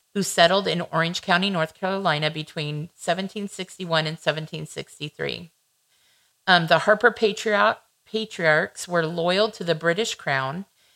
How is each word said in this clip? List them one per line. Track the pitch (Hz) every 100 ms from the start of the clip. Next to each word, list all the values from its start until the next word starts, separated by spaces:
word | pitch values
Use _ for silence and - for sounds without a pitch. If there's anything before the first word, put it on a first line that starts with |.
| _ 202
who |
settled | 185 - 170 196 196
in | 170
Orange | - 160 165 180
County, | - 180 196
North | 180 160 -
Carolina | 190 196 185 151 156
between | 156 156 165 147 151 165 _
seventeen | - 175 190 214 202
sixty-one | - 180 - 175 160 156
and | 160
seventeen | 165 151 156 156 156
sixty-three. | 143 151 - 147 - 143 - 170 _ _ _ _ _ _ _ _ _ -
Um, | 180 160
the | 165
Harper | - 214 240
patriarch-, | 226 220 208 220 202 208 - _ _ _
patriarchs | 220 220 - 160 156 196 - -
were | 175 160
loyal | 170 170 185 220
to | -
the | 175 160
British | 165 170 233 -
Crown | - 135 135 165 196 _ _